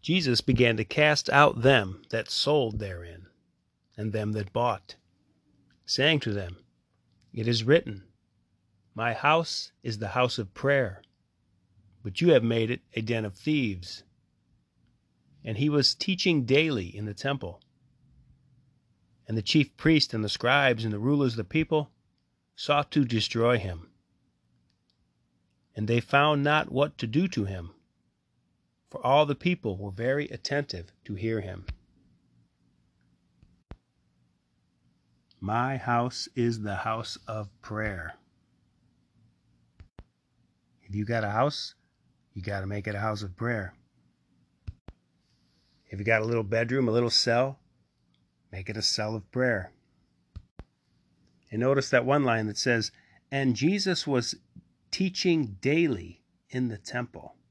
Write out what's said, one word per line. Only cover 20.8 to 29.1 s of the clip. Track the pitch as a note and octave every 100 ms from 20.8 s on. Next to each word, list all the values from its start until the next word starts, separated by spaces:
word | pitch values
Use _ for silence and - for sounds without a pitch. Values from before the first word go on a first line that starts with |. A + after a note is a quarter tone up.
| A2+
and |
the | G#2
rulers | A#2+ D3 C3+
of | A2+
the |
people | F#2 D#3 D#3+ D#3 D3 _ _ _ _ _ _ -
sought | - D3 C#3+
to | D3+
destroy | B2+ A2+ - A2+ A#2 A#2+
him. | F#2+ E2+ E2+ _ _ _ _ _ _ _ _ _ _ _ _ _ _ _ _ _ _ -
And | G#2+
they | A#2+
found | - C#3+ D3 D3
not | C#3+ D3+ -
what | B2+ D3 -
to | A2+
do | B2 F#3
to | - G2+
him, | F#2+ E2+ - _ _ _ _ _ _ _ _ _ _ _
for | -
all | B2